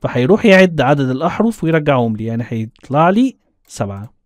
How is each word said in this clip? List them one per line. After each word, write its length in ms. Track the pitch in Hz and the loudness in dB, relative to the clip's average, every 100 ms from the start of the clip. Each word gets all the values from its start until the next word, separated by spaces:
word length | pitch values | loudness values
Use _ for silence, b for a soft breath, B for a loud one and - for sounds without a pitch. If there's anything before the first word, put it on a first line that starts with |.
فهيروح 420 | 135 120 127 208 233 | -6 -2 2 2 4
يعد 340 | 185 185 160 | 6 4 2
عدد 280 | 127 147 131 | 0 0 0
الأحرف 560 | 127 160 - 220 220 | -2 -4 -4 -6 -4
ويرجعهم 520 | 165 160 147 135 117 110 | -2 -2 0 0 0 -2
لي، 80 | |
يعني 200 | 113 117 120 | -6 -6 -6
هيطلع 600 | 117 110 _ - 139 170 | -6 -8 _ -6 0 2
لي 260 | 202 262 - _ _ _ | 2 0 -4 _ _ _
سبعة. 480 | - 101 98 107 _ | -10 -10 -8 -16 _